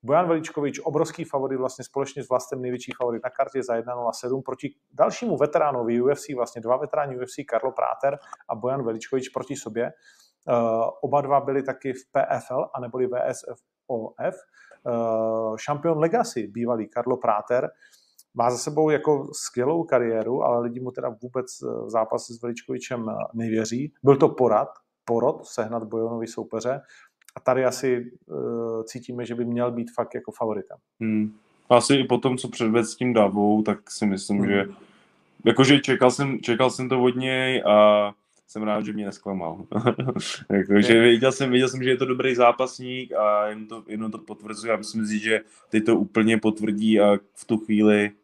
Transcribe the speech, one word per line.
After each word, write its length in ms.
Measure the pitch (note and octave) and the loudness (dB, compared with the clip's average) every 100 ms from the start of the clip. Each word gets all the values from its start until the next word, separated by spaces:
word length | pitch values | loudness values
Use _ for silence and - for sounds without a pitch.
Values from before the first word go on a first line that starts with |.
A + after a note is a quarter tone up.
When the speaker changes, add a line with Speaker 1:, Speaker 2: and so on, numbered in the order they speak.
Speaker 1:
Bojan 260 | A#2 D3+ F3+ | 2 2 4
Veličkovič, 520 | E3 D#3 - C#3+ C#3 | 0 -2 -4 -4 -4
obrovský 400 | - D#3 D#3+ - | -4 -2 -2 -6
favorit, 340 | E3 C#3 C3+ C3 | -6 -4 -4 -4
vlastně 260 | B2+ - | -4 -6
společně 380 | B2 - C3+ C#3+ | -10 -6 -6 -8
s 60 | B2 | -2
Vlastem 340 | B2+ - C#3 | -2 -2 -8
největší 300 | B2 B2 B2 - | -6 -6 -8 -4
favorit 240 | B2 A#2 | -4 -2
na 60 | B2 | -6
kartě 320 | - C3+ C3+ | -4 -2 -2
za 120 | A#2 | -2
jedna 200 | A#2 A#2 | -4 -4
nula 180 | B2 A#2+ | -6 -4
sedm 300 | A2+ B2 C3 | -4 -4 -6
proti 320 | C3+ B2+ C3+ - _ | -6 -10 -10 -14 _
dalšímu 440 | - E3+ - A#3+ D3 | 0 0 0 -4 0
veteránovi 640 | D3 E3+ D3+ C3 A#2 A#2 | 2 2 0 0 0 2
U 60 | B2 | 2
F 120 | C#3+ | 0
C, 140 | - | -4
vlastně 260 | C3 A#2 A#2+ | -6 -6 -6
dva 140 | A2+ C3 | -2 -2
veteráni 400 | D3 - C#3+ B2+ | 0 -4 -4 -6
U 40 | |
F 80 | B2+ | -10
C, 140 | - | -10
Karlo 280 | C3+ A2+ C3 | -4 -2 -2
Práter 460 | B2 B2 A#2+ C#3 C#3+ - - _ | -2 -2 0 -2 -2 -12 -20 _
a 60 | |
Bojan 280 | A#2 B2 C#3 | -6 -4 -4
Veličkovič 440 | A#2 A2+ - C3+ C3 | -4 -6 -4 -4 -4
proti 280 | - B2 C#3 | -8 -8 -10
sobě. 300 | - A2 B2 - _ _ _ _ - | -8 -6 -6 -8 _ _ _ _ -2
Eh, 40 | A#2+ A#2 A2+ A2+ - | 0 2 0 -2 -2
oba 200 | C#3 C#3+ | 0 0
dva 200 | C3+ C#3 | 4 2
byli 220 | C3+ C#3 | 2 -2
taky 300 | C#3 - C#3 | -2 -6 -8
v 200 | A#2+ - | -10 -4
P 140 | C3+ - | -2 0
F 140 | C#3 - | -2 -4
L, 180 | C3 E3 | -6 -6
aneboli 320 | C3+ B2 B2+ B2+ | -8 -8 -4 -2
V 100 | B2 | 0
S 140 | B2+ B2+ - | -4 -4 -10
F 60 | A#2+ _ _ _ | -16 _ _ _
O 220 | A#2+ A2 - | -6 -6 -6
F. 140 | D3 F#3 _ _ - - - | -6 -6 _ _ -20 -14 -4
Eh, 680 | A#2 A#2 A2 A2+ A2+ A2+ A2+ | -2 0 0 0 0 -2 -6
šampion 400 | - D3 D#3+ D#3 | -6 -2 0 2
Legacy, 480 | E3 G3 G3+ - G#2+ | 2 2 -2 -4 -8
bývalý 420 | G#2 A#2 A#2 A2 | -4 -2 -2 -2
Karlo 280 | - A#2+ B2+ | -4 -2 0
Práter, 540 | A#2+ G#2 - B2 D3+ _ _ _ _ _ - | 0 0 0 -2 -2 _ _ _ _ _ -20
má 160 | B2 A#2+ | 0 0
za 60 | B2 | 0
sebou 320 | - D3+ D#3 | -2 0 2
jako 380 | D3+ - C#3+ C3+ | 2 2 0 -2
skvělou 520 | - - - B2 E3+ | -10 -8 -2 0 0
kariéru, 580 | E3 B2+ A#2+ A2+ G#2+ C3 | 2 2 2 -2 -2 0
ale 180 | - A#2+ | 0 0
lidi 200 | A#2+ A#2+ | -2 -6
mu 100 | B2+ | -10
teda 260 | B2+ C3 A2 | -6 -8 -8
vůbec, 240 | B2+ B2+ A2 - | -8 -8 -8 -10
eh, 40 | C3 A2+ A2 | -8 -8 -4
v 40 | |
zápase 440 | A2+ A2 B2 - | -2 0 -4 -6
s 80 | A#2 | -12
Veličkovičem, 680 | A#2+ A#2 - B2+ - B2 A2+ | -10 -10 -8 -10 -8 -8 -6
eh, 40 | G#2 - | -6 -8
nevěří. 580 | A#2 A2+ A2 A2 A#2+ D3+ _ | -6 -2 -2 -2 -4 -8 _
Byl 140 | C3+ C3+ | 4 6
to 120 | D3+ | 4
porad, 400 | - B2 B2+ - - _ _ | 4 2 4 0 -8 _ _
porod 420 | - A#2 A#2+ D#3+ - | -4 0 0 -2 -10
sehnat 360 | - G#2+ A#2 | -6 -6 -6
Bojanovi 420 | A2 A2+ A2+ A#2 A2+ | -6 -4 -4 -6 -8
soupeře 540 | - A2 A2+ A#2 C#3 - - _ _ - - | -10 -8 -6 -6 -6 -10 -20 _ _ -20 -6
a 40 | |
tady 240 | - B2+ | 0 2
asi, 400 | B2+ A#2+ C3+ B2 A#2+ - _ | 0 0 -2 -2 -4 -18 _
eh, 540 | D#2 B2 A#2 A#2 A2+ | -8 -6 -4 -6 -6
cítíme, 400 | A2+ B2+ A#2+ B2 A#2+ | -8 -12 -12 -10 -8
že 80 | |
by 100 | A#2+ | -6
měl 260 | A#2 A#2+ B2 | -4 -2 -2
být 180 | A#2+ A#2 | -2 -8
fakt 200 | - A#2+ | -6 -6
jako 180 | A#2+ A2 | -6 -12
favoritem. 440 | - A2+ G#2 F#2 - _ _ | -6 -4 -4 -8 -16 _ _
Speaker 2:
Hmm. 320 | A2+ G#2+ G#2+ G#2+ _ _ _ | -2 0 -2 -6 _ _ _
Asi 240 | A#2+ A#2+ | 4 6
i 100 | C#3 | 2
po 140 | B2 A#2+ | 4 2
tom, 180 | C3 B2+ | 2 -2
co 100 | A#2+ | -6
předvedl 380 | - A2+ A2+ A2+ | -2 2 2 2
s 100 | - | -2
tím 160 | B2 | 0
Davou, 500 | A2+ G2+ G2+ G#2 G#2+ | 4 4 4 4 4
tak 280 | G#2+ G2+ - | 2 -2 -6
si 160 | - G#2+ | -2 0
myslím, 320 | F#2+ - G2+ | 0 -2 0
Speaker 1:
Hmm. 100 | G2+ | 2
Speaker 2:
že 180 | G2+ G2 - - _ _ _ _ _ | 2 0 -8 -20 _ _ _ _ _
jakože 340 | A#2 A2 C3+ C#3+ | 2 6 8 6
čekal 300 | C#3 B2+ B2+ | 6 4 4
jsem, 300 | B2 C#3 B2 | 4 -2 -2
čekal 300 | - A#2 B2+ | -2 2 2
jsem 180 | A#2+ B2+ | 0 -2
to 140 | C3 | 2
od 140 | B2 B2 | 2 2
něj 460 | C3 C3 C3 B2+ - | -2 -2 0 0 6
a 460 | G#3 G#2 G#2 G#2 G2+ _ _ _ | 8 8 6 2 -4 _ _ _
jsem 140 | A2 | -8
rád, 220 | G#2+ G#2+ | -2 -2
že 80 | G#2+ | -4
mě 120 | G#2+ G2+ | -6 -8
nezklamal. 520 | - G2+ F#2+ E2 E2+ - | -8 -8 -6 -6 -8 -6
<laughs> 800 | - B2 A2 C3 - - - - | -2 -2 -2 -4 -6 -8 -10 -2
Jakože 460 | G2+ F#2+ G2+ G2+ | 0 4 4 6
Speaker 1:
Je. 60 | A2+ | 6
Speaker 2:
věděl 320 | A#2+ A#2 C3 | 8 6 4
jsem, 180 | B2+ C3+ | 0 2
věděl 180 | B2 B2+ | 2 2
jsem, 140 | C3 | 0
že 80 | B2+ | 0
je 60 | B2+ | 0
to 80 | |
dobrý 300 | C3 B2+ C3 | 0 0 0
zápasník 800 | A#2+ A#2+ A#2 B2+ - B2+ B2+ B2 | 6 4 4 -2 -4 -10 -10 -6
a 340 | - G#2+ G#2 G#2+ | 0 2 2 0
jenom 200 | G#2+ A2 | -6 -12
to, 160 | A2+ G#2+ | -14 -10
jenom 240 | G#2+ A2 | -8 -6
to 80 | A2 | -8
potvrzuje 540 | A2 G#2+ G#2 G#2+ A#2 | -12 -16 -14 -10 -4
a 40 | A2 | -4
myslím 300 | G#2+ A2 G#2+ | -2 -6 -2
si, 120 | G#2+ | -2
že 220 | A2 G#2+ - _ _ | 0 -2 -2 _ _
teď 160 | A2 | 0
to 120 | G#2+ A2+ | 4 2
úplně 420 | G2+ - A2 A2+ | 4 2 4 4
potvrdí 600 | A2 G#2+ G#2+ G#2 A2 G#2+ | 2 0 -2 0 4 6
a 160 | G#2 G2+ _ | 6 4 _
v 100 | - | -20
tu 120 | - A2+ | -4 -4
chvíli 520 | A2 G#2+ G#2 G#2 G#2 G#2 | 0 2 4 4 2 -6